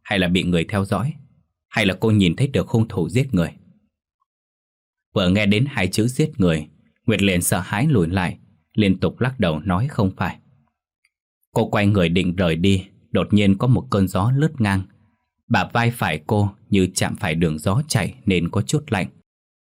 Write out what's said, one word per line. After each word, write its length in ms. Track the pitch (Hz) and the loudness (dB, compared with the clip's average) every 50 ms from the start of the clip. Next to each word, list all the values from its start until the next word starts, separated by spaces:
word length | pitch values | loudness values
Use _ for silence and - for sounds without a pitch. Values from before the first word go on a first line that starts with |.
Hay 160 | - - 107 98 | -8 -4 0 0
là 100 | 92 87 | 2 2
bị 140 | 90 95 | 2 0
người 220 | - 87 87 85 82 | 0 0 0 0 -2
theo 200 | - - 101 98 | -2 -2 -2 -2
dõi? 300 | 98 104 87 104 147 - - - _ _ _ _ _ _ _ _ _ | -2 -2 -4 -4 -4 -6 -8 -16 _ _ _ _ _ _ _ _ _
Hay 180 | - 117 107 | -2 0 0
là 100 | 95 90 - | 0 0 0
cô 100 | - 113 | 0 2
nhìn 260 | 107 104 98 87 80 | 4 4 4 2 2
thấy 100 | - 127 | 0 -2
được 220 | - - 95 85 - | -2 -2 -4 -4 0
hung 200 | - 113 110 - | 0 0 0 0
thủ 200 | - 95 82 80 | -2 -4 -4 -2
giết 260 | 85 123 - - - | -2 -2 -2 0 0
người?" 160 | 90 82 76 - - _ _ _ _ _ _ _ _ _ _ _ _ _ _ _ _ _ _ _ _ _ _ _ _ _ _ _ _ _ _ - | -2 -2 -2 -4 -14 _ _ _ _ _ _ _ _ _ _ _ _ _ _ _ _ _ _ _ _ _ _ _ _ _ _ _ _ _ _ -2
Vừa 140 | 110 95 90 | 0 2 2
nghe 180 | 90 104 107 | 2 2 2
đến 200 | 101 104 107 135 143 | 2 2 2 0 -2
hai 200 | - 107 92 92 | -2 -2 -2 -2
chữ 180 | - - 107 123 | 0 0 -2 0
giết 240 | 127 - 156 156 - - | 0 -2 -2 -2 0 0
người, 280 | 92 87 80 78 73 - _ _ _ _ _ _ - | 2 2 2 0 -4 -8 _ _ _ _ _ _ -2
Nguyệt 160 | - 110 92 | -2 0 2
liền 200 | 98 98 92 85 | 2 2 2 0
sợ 180 | 82 - 110 92 | 0 -2 -2 -4
hãi 260 | 90 - - 104 135 | -4 -4 -4 -2 0
lùi 220 | 160 143 104 85 80 | 2 2 2 2 0
lại, 300 | 90 95 90 85 - - _ _ _ _ _ _ - | 0 -2 -2 -4 -6 -10 _ _ _ _ _ _ -2
liên 260 | 107 107 98 95 - | 0 2 2 2 0
tục 200 | - 82 - - | -2 -4 -2 -2
lắc 200 | - 127 127 - | -4 -4 -2 -2
đầu 200 | 104 87 78 76 | -2 -2 -2 -2
nói 280 | 78 95 87 90 120 151 | -2 -2 -2 -2 -2 -4
không 220 | - - 104 95 - | -2 -2 -2 -2 -2
phải. 220 | - 98 82 - - _ _ _ _ _ _ _ _ _ _ _ _ _ _ _ _ _ _ _ _ _ _ - | -4 -6 -8 -8 -10 _ _ _ _ _ _ _ _ _ _ _ _ _ _ _ _ _ _ _ _ _ _ -2
Cô 140 | 123 113 113 | -2 -2 0
quay 180 | - 110 104 | 0 0 2
người 220 | 101 104 98 87 82 | 2 2 2 2 2
định 280 | 85 95 90 92 85 | 2 0 0 0 0
rời 200 | 92 95 85 80 | 0 0 0 0
đi, 300 | 80 87 98 95 92 92 - _ _ _ _ | 2 2 2 2 2 0 -8 _ _ _ _
đột 220 | - 104 85 - | -2 -2 0 2
nhiên 260 | 104 104 104 98 98 98 | 2 4 4 4 2 2
có 80 | 123 | 2
một 200 | 127 131 127 131 - | 2 2 2 0 -2
cơn 180 | - 104 95 90 | 0 0 0 0
gió 240 | - 95 95 120 131 | 0 0 0 0 0
lướt 240 | 139 151 156 156 - | 2 0 0 0 0
ngang. 220 | 110 104 98 95 95 - _ _ _ _ _ _ _ _ _ _ _ - | 0 0 0 -2 -4 -6 _ _ _ _ _ _ _ _ _ _ _ -2
Bả 200 | 113 98 90 - | 0 0 0 0
vai 180 | - 120 117 117 | -2 0 0 0
phải 320 | 120 - 113 92 80 76 - | -2 -2 -4 -4 -4 -4 -2
cô 240 | - 110 104 104 98 - _ _ - | -2 0 0 0 0 -2 _ _ 0
như 200 | - 98 92 87 - | 2 2 2 2 0
chạm 220 | - - 82 80 | -2 -4 -4 -4
phải 180 | - - 87 80 | -6 -4 -4 -2
đường 240 | 82 87 80 78 78 | 0 0 0 -2 -2
gió 240 | - 95 92 131 156 - | -2 -2 0 0 -2 0
chạy 260 | - 113 90 - - - - | -2 -2 -2 -2 -6 -6 -2
nên 220 | 101 92 87 82 82 | 0 0 0 0 -2
có 120 | - 101 | -2 -4
chút 220 | 101 - - 151 147 - | -4 -2 -4 -4 -2 -2
lạnh. 200 | 107 95 87 - - _ _ _ _ _ _ _ _ _ | -4 -4 -4 -6 -10 _ _ _ _ _ _ _ _ _